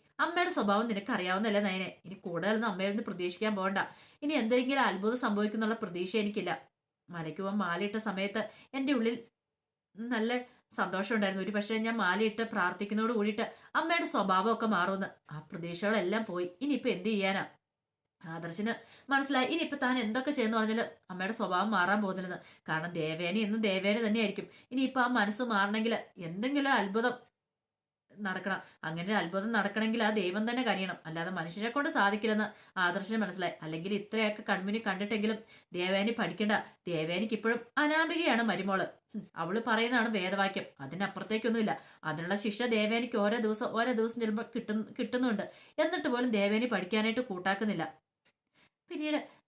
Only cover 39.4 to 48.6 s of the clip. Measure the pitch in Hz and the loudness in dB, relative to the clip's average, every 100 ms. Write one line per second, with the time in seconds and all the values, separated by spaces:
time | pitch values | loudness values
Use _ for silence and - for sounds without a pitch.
39.4 | 165 208 247 220 233 254 247 220 180 196 | -2 -2 2 2 2 2 2 0 0 2
40.4 | 196 190 - - 135 170 196 190 - 220 | 0 0 -8 -12 -12 -4 -4 -4 -4 -2
41.4 | 226 226 214 202 - - 156 156 170 202 | 0 2 0 -2 -8 -10 -6 -4 -2 -2
42.4 | 214 208 247 220 214 233 247 226 208 233 | -2 -2 0 2 2 0 0 0 2 2
43.4 | 220 214 247 220 240 240 226 233 226 214 | 0 0 -2 0 0 2 0 0 -2 -2
44.4 | 220 247 240 214 208 - - 247 254 202 | -4 -6 -4 -4 -4 -6 -4 0 2 0
45.4 | 175 - - - 320 349 302 240 254 214 | -2 -10 -16 -2 0 0 0 0 2 2
46.4 | 202 214 247 208 180 220 220 220 247 180 | 4 2 2 0 0 0 2 0 -2 -2
47.4 | 180 202 220 175 156 - _ _ _ _ | 0 0 0 0 -4 -8 _ _ _ _
48.4 | _ _ | _ _